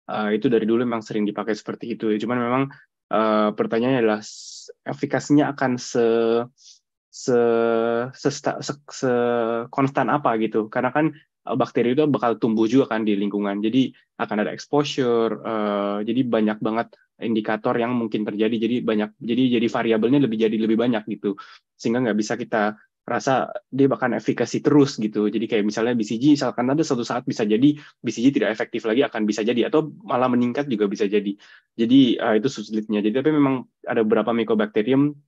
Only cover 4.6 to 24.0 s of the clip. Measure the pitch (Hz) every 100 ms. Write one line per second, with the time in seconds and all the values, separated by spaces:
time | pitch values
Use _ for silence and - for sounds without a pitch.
4.6 | - - - 139 139 131 - 147 135 139
5.6 | 131 123 - 123 117 113 113 117 120 _
6.6 | - - _ _ _ - - 120 117 117
7.6 | 117 117 113 117 123 - 143 139 - -
8.6 | - 143 - - 131 120 120 120 113 117
9.6 | 120 - 135 143 120 143 139 113 110 113
10.6 | 107 123 123 151 156 147 _ _ - 131
11.6 | 117 - 120 131 151 131 120 110 123 110
12.6 | 113 131 127 110 107 98 101 101 101 101
13.6 | 107 127 127 - _ - 110 104 104 -
14.6 | - 143 143 - 127 117 113 107 107 110
15.6 | 104 101 101 101 110 120 127 113 107 107
16.6 | 113 113 117 - _ _ 107 110 110 110
17.6 | 123 123 117 123 113 110 107 104 110 117
18.6 | 113 123 113 110 107 - 110 120 131 120
19.6 | 113 123 113 110 113 143 127 110 110 110
20.6 | 110 110 120 113 107 101 104 98 - -
21.6 | _ _ 120 117 127 104 107 117 113 113
22.6 | 104 107 _ _ - 117 139 127 - -
23.6 | - 131 139 120